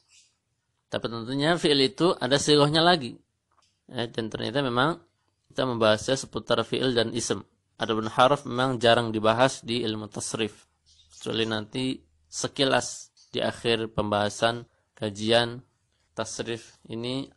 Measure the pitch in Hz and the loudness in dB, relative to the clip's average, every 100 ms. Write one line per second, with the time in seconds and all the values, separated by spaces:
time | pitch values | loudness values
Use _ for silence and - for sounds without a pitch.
0 | _ - _ _ _ _ _ _ _ 110 | _ -20 _ _ _ _ _ _ _ -6
1 | 120 117 113 139 147 175 175 143 135 - | -6 -8 -6 -2 0 2 2 4 2 2
2 | 165 - 127 139 147 147 147 160 170 180 | 0 2 2 2 6 6 6 4 4 4
3 | 120 113 _ _ _ _ _ _ _ 127 | 0 -12 _ _ _ _ _ _ _ -8
4 | 117 - 110 117 117 127 135 120 143 170 | -6 -6 -6 -6 -4 -2 0 2 0 -2
5 | _ _ _ _ _ - 131 117 110 107 | _ _ _ _ _ -4 -2 4 4 4
6 | - 131 - 120 - 117 113 123 131 117 | 2 -2 -4 -8 0 0 0 -2 0 2
7 | 113 113 - 101 - _ _ - 113 110 | 0 -2 -4 -6 -8 _ _ -6 -2 -2
8 | 110 - 127 143 131 120 131 123 117 117 | -2 4 4 4 -2 -4 -2 2 4 4
9 | 117 107 107 113 131 - - 120 113 107 | 2 0 2 4 2 0 -6 -4 -4 -6
10 | 107 - - 113 107 - _ _ _ _ | -8 -10 -8 -4 -4 -6 _ _ _ _
11 | _ - - 113 113 110 107 131 131 - | _ -12 -6 -4 -2 -4 -6 -6 -6 -6
12 | _ _ _ - 123 - 135 127 - - | _ _ _ -8 -6 -2 2 2 0 -10
13 | - _ _ 123 110 - 117 113 110 - | -18 _ _ -4 -4 -4 -2 -2 -2 -4
14 | 104 104 104 - 113 120 120 _ _ _ | -2 0 -2 0 -2 -2 -10 _ _ _
15 | 110 101 107 117 117 120 - _ _ _ | -8 -4 2 2 2 -6 -18 _ _ _
16 | _ - 110 - 113 113 - _ - 113 | _ -10 -8 -8 -8 -10 -12 _ -12 -8
17 | 120 131 - | -6 -6 -10